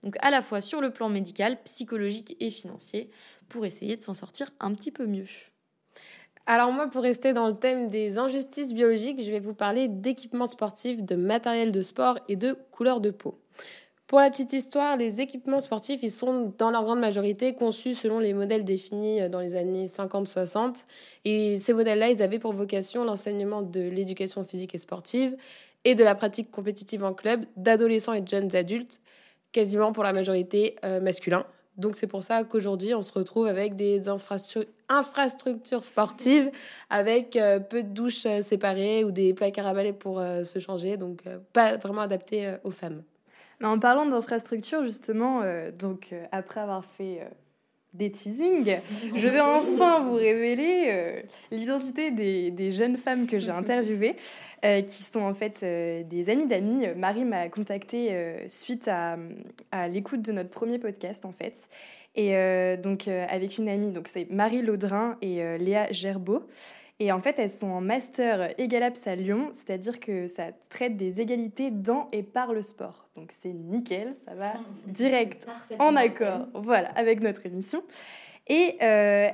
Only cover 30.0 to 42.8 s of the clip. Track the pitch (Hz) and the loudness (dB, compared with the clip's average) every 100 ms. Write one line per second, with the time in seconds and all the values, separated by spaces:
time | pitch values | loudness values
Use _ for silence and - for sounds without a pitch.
30 | 202 190 190 185 180 208 208 - 196 190 | 2 2 2 0 2 2 2 0 -4 0
31 | 185 180 - 180 - - _ 196 208 208 | 0 -2 0 0 0 -14 _ -4 -4 -2
32 | 202 196 - 226 226 220 202 190 202 233 | -4 -4 0 0 2 0 0 -2 -2 -2
33 | 196 196 190 226 220 190 208 196 202 202 | -2 -4 -2 0 0 0 -2 0 2 2
34 | 196 196 - 202 - 226 220 - - 277 | 0 -4 -4 -8 -6 -6 -6 -8 2 2
35 | 277 277 269 254 262 233 - 240 - - | 2 0 0 0 -6 -6 -4 -6 -2 0
36 | 208 - 254 285 277 - - - - 202 | 0 2 6 6 6 -2 -14 -16 -2 2
37 | 208 233 240 233 208 196 196 233 202 202 | 4 4 4 4 6 4 2 -4 -4 -2
38 | 240 233 226 208 202 202 196 190 202 220 | -2 -2 0 0 2 2 2 2 2 2
39 | 214 190 190 185 202 202 196 196 202 196 | 2 4 4 4 2 0 -2 0 0 -2
40 | 196 185 180 175 175 190 185 185 185 202 | -6 -4 -2 -2 -4 -6 -6 -4 -4 -4
41 | 180 175 185 185 190 233 220 220 196 214 | -6 -10 -12 -14 0 4 4 4 -4 -4
42 | 202 190 - 214 202 190 202 175 | -2 -4 -4 -4 -4 -6 -10 -10